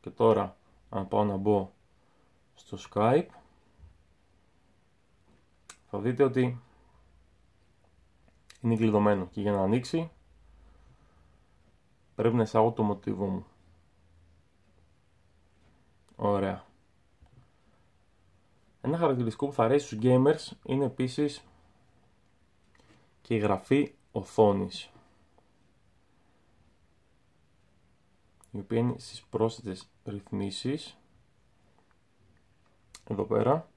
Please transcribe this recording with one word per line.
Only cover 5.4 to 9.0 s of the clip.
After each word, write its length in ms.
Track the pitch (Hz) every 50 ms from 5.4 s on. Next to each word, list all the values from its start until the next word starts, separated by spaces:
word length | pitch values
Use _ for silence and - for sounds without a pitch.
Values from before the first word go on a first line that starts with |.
| _ _ _ _ _ _ - _ _ _
θα 80 | - 101
δείτε 240 | 98 123 127 120 143
ότι 380 | 131 123 127 127 123 123 120 - _ _ _ _ _ _ _ _ _ _ _ _ _ _ _ _ _ _ _ _ _ _ _ _ _ _ _ _ _ _ _ _ _ _ _ _ _ - _
είναι 160 | - 117 117
κλειδωμένο. 500 | 107 113 110 107 104